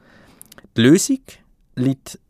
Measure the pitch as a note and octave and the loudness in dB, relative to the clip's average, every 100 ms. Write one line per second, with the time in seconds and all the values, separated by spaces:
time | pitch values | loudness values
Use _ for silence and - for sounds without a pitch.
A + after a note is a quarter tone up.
0 | _ - - _ - - - - A#2+ F3+ | _ -20 -20 _ -20 -20 -12 0 2 2
1 | - C4 - - _ _ _ - C3 C3 | 2 -6 -8 -20 _ _ _ -6 -6 -6
2 | - - | -12 -20